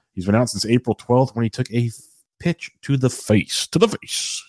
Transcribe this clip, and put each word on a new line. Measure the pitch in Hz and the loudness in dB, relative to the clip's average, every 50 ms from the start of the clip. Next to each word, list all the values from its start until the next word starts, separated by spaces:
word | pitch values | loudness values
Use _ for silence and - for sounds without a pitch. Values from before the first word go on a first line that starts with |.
| _ _ - | _ _ -10
He's | 95 90 | -6 0
been | 101 101 | 2 2
out | 117 127 113 | 2 2 0
since | - 98 - | -2 -4 0
April | 107 120 123 - 120 104 | 2 2 2 2 0 -4
twelfth | - - - 123 127 135 - - | -4 0 2 2 2 2 2 0
when | 117 | -4
he | 117 110 | -4 -4
took | - - 127 - | -2 -4 -6 -2
a | 110 120 120 113 113 - - - _ _ _ _ _ - | -2 -2 -2 -2 -4 -10 -18 -20 _ _ _ _ _ -6
pitch | - 170 165 - - - _ _ | -4 -4 -4 -4 -8 -18 _ _
to | - - 139 | -4 -2 0
the | 131 127 120 | 2 2 0
face. | - - - - 107 101 - - - - - | 0 -2 0 2 2 2 2 0 -4 -6 -4
To | - - 165 | 0 2 2
the | 220 214 | 2 2
face. | 214 - - - - - - - - - - | 0 -4 -10 -8 -6 -6 -6 -6 -8 -10 -8